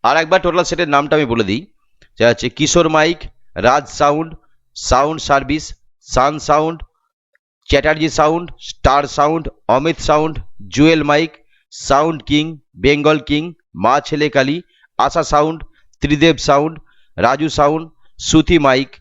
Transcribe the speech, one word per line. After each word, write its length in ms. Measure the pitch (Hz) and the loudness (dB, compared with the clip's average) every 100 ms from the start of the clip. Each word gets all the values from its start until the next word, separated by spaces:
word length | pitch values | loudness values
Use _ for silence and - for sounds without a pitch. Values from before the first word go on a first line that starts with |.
আর 140 | 113 151 | 2 0
একবার 220 | 160 185 | 2 0
টোটাল 220 | 175 170 | 2 -2
সেটের 260 | 170 170 165 | -2 -2 0
নামটা 260 | 143 147 156 | 0 2 -2
আমি 100 | 135 | 0
বলে 180 | 117 | -2
দিই, 180 | 98 113 190 _ _ _ _ _ | -2 -4 -8 _ _ _ _ _
যা 100 | 117 | 2
হচ্ছে 200 | 117 123 | 2 -4
কিশোর 400 | - 147 175 160 | -2 0 2 2
মাইক, 300 | 156 160 170 - _ - - | 2 0 -2 -10 _ -16 -2
রাজ 300 | 110 139 135 | 0 0 -2
সাউন্ড, 400 | - 147 151 160 160 _ _ _ - | -2 0 0 -6 -12 _ _ _ -12
সাউন্ড 460 | - 123 147 160 | -2 0 0 -4
সার্ভিস, 440 | - 139 131 151 - - _ _ - | 0 0 0 -6 -6 -18 _ _ -6
সান 320 | 131 135 151 | -2 0 -2
সাউন্ড, 380 | - 151 156 165 - _ _ _ _ _ _ _ - | -2 0 0 -6 -16 _ _ _ _ _ _ _ -2
চ্যাটার্জি 400 | 139 147 151 156 | 0 0 -2 -2
সাউন্ড, 420 | - 151 165 175 - | 0 0 0 -8 -16
স্টার 440 | - - 139 139 143 | -18 -2 0 2 0
সাউন্ড, 360 | - 147 165 143 _ - | -2 0 -2 -6 _ -2
অমিত 320 | 123 156 160 | 0 0 -4
সাউন্ড, 360 | - 151 156 156 - - 101 | 0 0 0 -6 -12 -16 -8
জুয়েল 360 | 120 156 165 | 2 4 4
মাইক, 280 | 147 147 165 - _ _ _ | 2 0 -2 -8 _ _ _
সাউন্ড 520 | - - 139 160 160 | -18 0 0 2 -4
কিং, 200 | - 147 160 156 _ - | -2 -2 -2 -10 _ -2
বেঙ্গল 420 | 127 147 147 156 | 0 2 2 0
কিং, 340 | 120 147 170 160 _ 80 | -2 -4 -4 -14 _ -2
মা 240 | 107 139 | 0 0
ছেলে 300 | - 151 147 | -2 -4 0
কালী, 280 | 139 135 165 - _ _ - | 0 -2 -4 -10 _ _ -2
আশা 260 | 139 170 | -2 0
সাউন্ড, 360 | 151 147 151 160 - _ _ _ | 0 0 0 -4 -14 _ _ _
ত্রিদেব 360 | 143 147 165 151 | -2 2 2 2
সাউন্ড, 420 | - 143 156 160 _ _ _ - | 2 2 2 -6 _ _ _ -2
রাজু 320 | 110 143 156 | 0 0 -2
সাউন্ড, 340 | 143 147 160 160 _ - - | 2 2 0 -8 _ -20 -12
শ্রুতি 380 | - 160 151 170 | 2 2 4 4
মাইক 300 | 139 131 135 - | 4 2 -2 -12